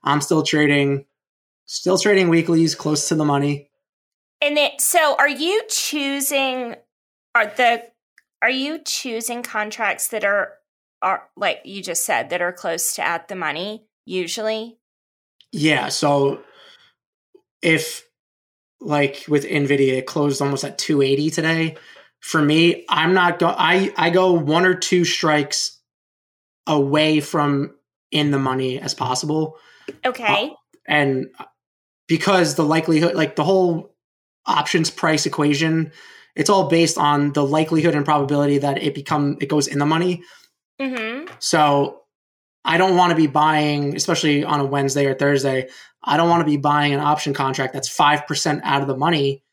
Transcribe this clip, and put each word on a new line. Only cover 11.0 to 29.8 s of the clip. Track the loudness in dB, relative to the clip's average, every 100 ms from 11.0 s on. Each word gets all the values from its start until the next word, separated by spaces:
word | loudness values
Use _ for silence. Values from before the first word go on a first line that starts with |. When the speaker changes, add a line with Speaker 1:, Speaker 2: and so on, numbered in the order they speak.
Speaker 2:
are, | -2 -2 -6 -4
like | -4 -4 -10
you | -14
just | -8 -6 -2
said, | -2 -2
that | -4
are | -4
close | -4 -6 -4 -4 -4
to | -4
at | -4 -8
the | -8
money | -6 -6 -8 -12 _ _ -8
usually? | -6 -6 -4 -4 -4 -8 -16 _ _ _ _ _ _ _
Speaker 1:
Yeah. | -2 0 0 -2
So | -2 0 2 2 -2 -12 -20 -20 -20 _ _ _ _ _ _ _ _
if, | 0 0 0 -10 _ _ _ _ _ _ _ _
like, | -2 0 0 -2 -2
with | -2 0
Nvidia, | -2 0 2 2 0
it | -4
closed | -2 -2 0
almost | -2 -4
at | -6 -8
two | -2 0
eighty | 2 2 0
today. | -2 0 0 -2 -6 -20 -20 -20 _
For | -4 0
me, | 4 6 4 2 -2
I'm | 0 2
not | 4 2 2
go-, | 0 2
I, | 2 2 0 0
I | 0
go | 2 4
one | 2 2 2 2
or | 2
two | 2 2 2
strikes | 0 0 0 0 -4 -6 -10 _ _ _ _ _ _ _ _ -2
away | 0 2 2 4 2
from | 0 -2 0 0 -2 _ _ _ _
in | -2 0
the | 0
money | 0 -2 -4 -4
as | -8
possible. | -6 -4 -4 -2 -2 -4 -8 _ _